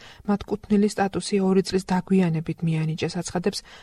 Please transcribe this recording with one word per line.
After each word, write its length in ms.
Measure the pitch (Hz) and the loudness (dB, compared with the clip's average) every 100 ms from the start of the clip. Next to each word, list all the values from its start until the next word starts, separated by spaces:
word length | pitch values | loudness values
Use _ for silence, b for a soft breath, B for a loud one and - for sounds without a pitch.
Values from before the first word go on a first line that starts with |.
| B B | B B
მათ 220 | - 202 | -2 -2
კუთვნილი 420 | - 208 - 208 208 | -2 -8 0 2 4
სტატუსი 540 | - 196 170 - 202 | 2 -2 -2 -2 0
ორი 220 | 190 190 185 | 2 2 2
წლის 180 | 190 | -2
დაგვიანებით 800 | 190 185 - 190 180 160 165 156 | 0 -2 2 2 4 0 -4 -4
მიანიჭეს, 520 | 165 160 160 160 160 175 | -2 0 -2 -2 -4 -4
აცხადებს 480 | - 180 202 - B B | -6 -2 -4 -4 B B